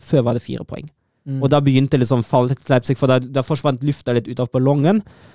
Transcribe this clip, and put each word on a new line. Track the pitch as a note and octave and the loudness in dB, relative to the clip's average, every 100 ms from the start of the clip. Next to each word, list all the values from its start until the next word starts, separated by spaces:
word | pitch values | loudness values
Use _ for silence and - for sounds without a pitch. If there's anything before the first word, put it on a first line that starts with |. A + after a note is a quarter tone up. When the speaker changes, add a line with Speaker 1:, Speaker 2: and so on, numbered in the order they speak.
Speaker 1:
Før | - D3 | -2 0
var | A#2+ | 0
det | A#2+ | -2
fire | - B2+ | -6 -12
poeng. | - - D3 _ _ _ - | -10 -14 -16 _ _ _ -10
Speaker 2:
Mm. | C3+ | -4
Speaker 1:
Og | C3+ | 0
da | D3 | 2
begynte | C#3+ C3 C3+ C#3 | 4 2 2 2
liksom | A#2+ B2 | 2 0
fallet | - B2+ B2 C3 | 0 0 0 -2
til | - | 0
Leipzig, | C3 - C3 | 0 0 -2
for | C3+ | 2
da, | B2+ | 2
da | B2+ C#3 | 0 -6
forsvant | B2 D3+ D3 B2+ | -4 -2 -2 -2
lufta | C#3+ C#3 - | -4 -4 -2
litt | A#2+ A#2 | -2 -2
ut | B2 | -6
av | B2 | -4
ballongen, | C3 C3 C#3+ D3 G#3+ - - - | 0 2 2 2 2 -2 -20 -20